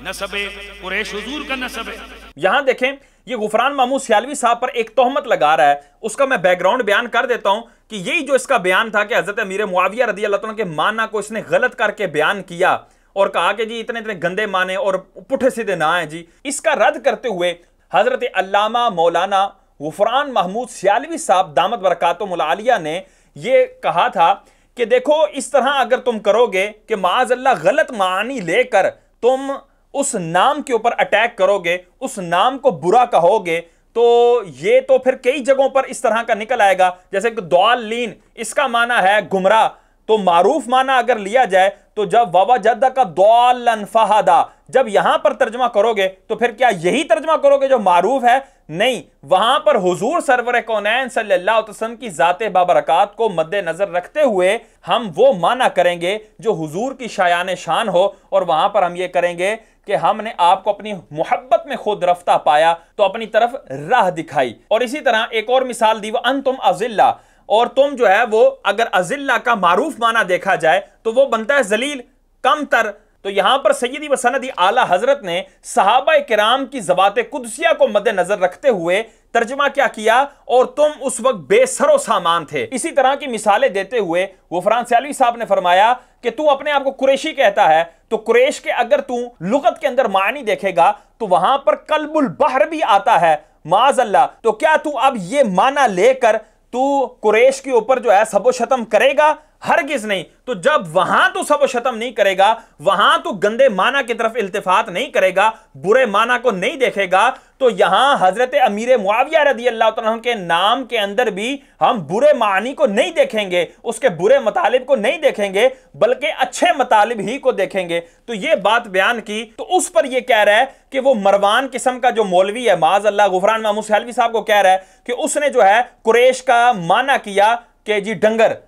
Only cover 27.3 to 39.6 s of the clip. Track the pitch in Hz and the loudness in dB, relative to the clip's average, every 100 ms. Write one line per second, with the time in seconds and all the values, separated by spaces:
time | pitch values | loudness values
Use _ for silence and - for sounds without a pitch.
27.3 | 247 262 214 156 277 311 240 190 185 220 | 0 0 2 2 0 -2 -2 -2 -2 -4
28.3 | 269 175 190 254 196 160 - _ _ 233 | -6 -2 -2 2 0 0 -4 _ _ 0
29.3 | 262 277 277 _ _ _ 269 277 220 165 | 0 -4 -10 _ _ _ -6 -4 -4 -2
30.3 | 175 220 294 - 233 233 - 208 208 226 | 2 2 0 -2 -2 -2 -2 0 0 0
31.3 | - 190 202 170 180 180 _ 254 - 175 | 0 0 0 -2 -6 -6 _ -12 -10 -4
32.3 | 175 226 269 277 175 160 220 240 208 170 | 0 0 0 -2 -2 2 2 4 2 2
33.3 | 220 180 165 170 _ _ - 233 240 240 | 2 0 -6 -6 _ _ 0 4 4 4
34.3 | 240 196 131 170 247 262 262 262 262 247 | 2 -2 -8 2 2 4 2 2 -2 -2
35.3 | 294 247 262 269 269 254 254 240 220 226 | -2 0 2 2 0 -2 -2 -2 -2 -2
36.3 | 220 220 247 202 185 185 180 _ 196 220 | -4 -2 2 2 4 2 0 _ -4 -4
37.3 | 220 175 175 202 247 220 226 240 156 _ | -4 0 2 4 2 -2 -6 -6 -10 _
38.3 | - 226 - 277 233 233 240 185 208 185 | -14 -8 -2 -2 0 0 2 2 2 0
39.3 | 190 185 220 | -2 2 4